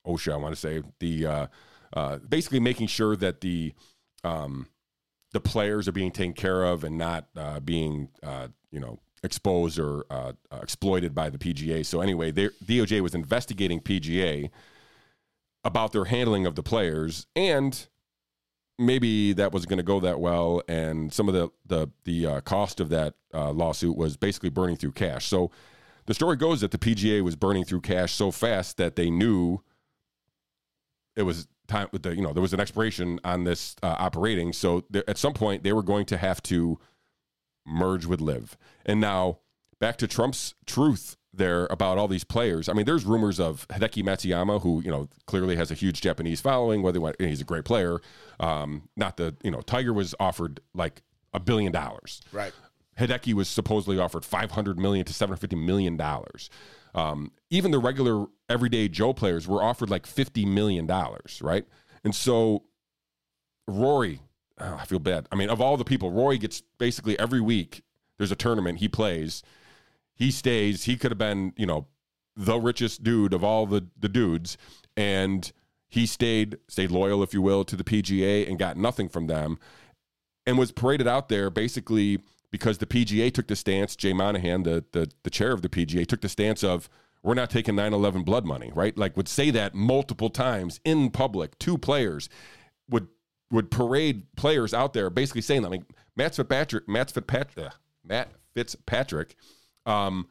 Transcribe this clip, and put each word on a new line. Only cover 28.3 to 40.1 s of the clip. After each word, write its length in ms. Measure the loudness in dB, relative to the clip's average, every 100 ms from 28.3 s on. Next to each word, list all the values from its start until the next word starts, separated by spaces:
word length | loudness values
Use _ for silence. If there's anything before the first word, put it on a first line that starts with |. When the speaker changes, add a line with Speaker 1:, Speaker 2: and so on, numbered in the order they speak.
Speaker 1:
fast 460 | 2 0 0 -2 -2
that 220 | -2 2
they 120 | 0
knew 520 | 2 4 4 2 -2 -6 _ _ _ _ _ _ _ _ _ _ _ _ _ _ -2
it 80 |
was 240 | 0 -2 -8 _ -6
time 200 | -4 -4
with 100 | -6
the, 100 | -4
you 80 | -2
know, 120 | -2
there 80 | 0
was 120 | 0
an 60 | 0
expiration 640 | -2 0 -2 0 -4 -4
on 220 | -2 -2 0
this, 320 | -2 -4 -6
uh, 140 | -4 0
operating. 540 | -2 0 0 0 -2
So 320 | -2 0 0 0
there, 200 | -4 -2
at 80 | -2
some 160 | -2
point 300 | 0 -2 0
they 80 | 0
were 120 | 0
going 220 | 2 0 0
to 100 | -2
have 260 | -2 -2
to 340 | 0 0 2 -2 -8 _ _ _ _ _ _ _ -6
merge 400 | 0 0 0 -2
with 140 | -2
live. 380 | -2 -4 -8 -20 _ _ -2
And 140 | 0
now 400 | 2 2 0 -2 _ _ _ _
back 180 | -2 0
to 80 |
Trump's 480 | -2